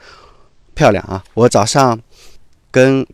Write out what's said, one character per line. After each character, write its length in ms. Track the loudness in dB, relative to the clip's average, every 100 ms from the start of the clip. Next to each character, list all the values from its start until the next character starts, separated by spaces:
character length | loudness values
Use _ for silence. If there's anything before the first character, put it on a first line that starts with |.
| -20 -20 -20 _ _ _ _
漂 160 | 0 0
亮 160 | 0 -6
啊。 180 | -14 -10 -2
我 120 | 0
早 160 | 0
上 380 | 0 0 0 -2 -10 _ -20 -20 -20 _ _
跟 340 | 0 2 0 -6